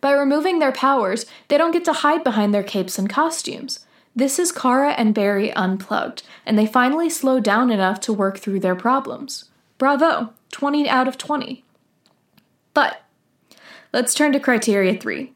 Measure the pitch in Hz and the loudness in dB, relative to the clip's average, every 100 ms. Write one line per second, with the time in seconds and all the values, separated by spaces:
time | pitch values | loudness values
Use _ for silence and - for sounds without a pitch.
0 | 277 277 277 294 320 349 294 262 262 269 | 2 2 2 2 2 2 0 2 2 2
1 | 202 214 - - _ 294 330 330 339 294 | 0 -2 -6 -18 _ 2 2 2 0 0
2 | 294 320 294 214 208 208 202 202 185 - | 2 2 0 0 2 0 -2 -4 -4 -4
3 | 196 - 320 320 - - 262 - _ _ | -4 0 -2 -2 -8 -10 -12 -14 _ _
4 | _ - 269 277 349 - 254 247 285 - | _ -2 -2 0 -2 0 0 2 2 2
5 | 214 214 202 202 214 - 185 190 - 208 | 0 2 2 0 -2 -2 -2 -2 -4 -4
6 | - - - - - 214 214 254 247 302 | -4 -10 -18 -16 -2 2 2 2 2 2
7 | 339 330 262 262 214 208 254 214 185 208 | -2 0 0 2 2 2 2 2 0 0
8 | - 208 196 190 - 196 185 185 226 269 | -4 -2 -2 -2 -4 -2 0 0 0 -2
9 | 262 120 277 - - _ _ _ 262 285 | -2 -12 -12 -14 -16 _ _ _ 0 2
10 | 320 - 226 _ _ - 277 294 285 254 | 2 2 -4 _ _ -6 -2 0 2 2
11 | 254 262 - 294 - 254 _ _ _ _ | 0 -4 -6 -6 -6 -14 _ _ _ _
12 | _ _ _ _ _ _ _ - 269 - | _ _ _ _ _ _ _ 0 0 -2
13 | _ _ _ _ _ - - - _ 233 | _ _ _ _ _ -20 -20 -20 _ -2
14 | 240 - 294 277 277 240 220 202 185 185 | -2 0 2 2 2 0 2 2 2 0
15 | - 73 262 | -4 -8 -10